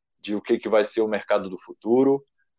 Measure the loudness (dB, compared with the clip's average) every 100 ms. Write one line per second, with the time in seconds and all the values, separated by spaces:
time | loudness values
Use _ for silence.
0 | _ _ -8 -8 -2 -2 2 2 2 -2
1 | -2 -4 -2 -2 -2 -12 -16 -10 0 2
2 | 4 0 -4 _ _